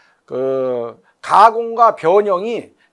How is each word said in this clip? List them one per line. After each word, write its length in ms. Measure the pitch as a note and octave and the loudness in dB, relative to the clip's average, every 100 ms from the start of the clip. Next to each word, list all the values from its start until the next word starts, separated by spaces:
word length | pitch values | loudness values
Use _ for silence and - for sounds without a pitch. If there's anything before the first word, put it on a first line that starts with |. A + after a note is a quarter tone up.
| _ _ | _ _
그 720 | _ B2+ C3+ C3 C3 B2 A#2 A2 _ _ | _ -6 -4 -4 -4 -6 -8 -14 _ _
가공과 760 | - F3+ A3 A3+ A#3 A3+ A#3 - | 0 4 4 4 -6 0 0 2
변형이 760 | D#3+ G3 G#3 F3+ G#3+ A3 - _ _ | 0 2 0 -4 -4 -10 -12 _ _